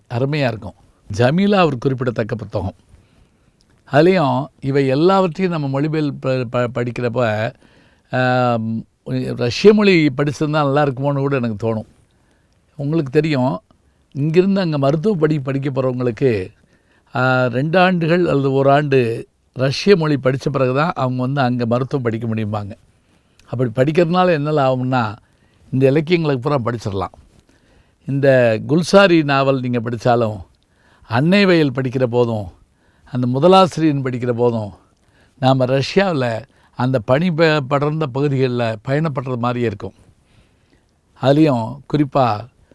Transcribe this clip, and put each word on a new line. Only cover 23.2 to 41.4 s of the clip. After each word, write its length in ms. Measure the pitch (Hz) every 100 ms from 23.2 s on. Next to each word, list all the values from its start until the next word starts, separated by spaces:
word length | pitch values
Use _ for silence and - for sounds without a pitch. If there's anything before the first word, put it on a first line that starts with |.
| _ _ -
அப்படி 260 | 120 127 110
படிக்கிறதுனால 540 | 139 160 165 185 180
என்ன 220 | 156 147
லாபம்னா, 640 | 151 131 131 127 127 107 104 _ _ _ _ _
இந்த 200 | 131 135
இலக்கியங்களுக்கு 460 | 143 151 175 156 135
பூரா 200 | 120 143
படிச்சிடலாம். 640 | 110 120 107 95 87 - _ _ _ _ _ _ _ _ -
இந்த 540 | 139 139 131 120 110 110
குல்சாரி 560 | 156 165 196 202 170
நாவல் 360 | 143 139 135 139
நீங்க 200 | 127 120
படிச்சாலும், 640 | 113 120 127 120 113 101 - _ _ _ _ _ -
அன்னை 380 | 113 160 202 196
வயல் 260 | 170 147
படிக்கிற 320 | 131 131 127
போதும், 440 | 127 120 120 110 92 - _ _ _ _ -
அந்த 160 | 127 123
முதலாசிரியன் 760 | 131 170 190 185 - 160 139
படிக்கிற 280 | 131 123 123
போதும், 420 | 117 120 117 104 92 _ _ _ _ _ -
நாம 260 | 131 135 127
ரஷ்யாவுல 800 | 135 135 190 196 156 120 110 - _ _ -
அந்த 240 | 127 131
பனி 320 | 104 135 180
ப-, 280 | 156 165 151
படர்ந்த 480 | 127 143 147 156 151
பகுதிகளில் 680 | 127 147 135 131 120 117 110 -
பயணப்படுறது 500 | 143 160 135 127 123
மாதிரியே 280 | 120 123 117
இருக்கும். 280 | 101 98 - _ _ _ _ _ _ _ _ _ _ _ _
அதுலேயும் 580 | 127 147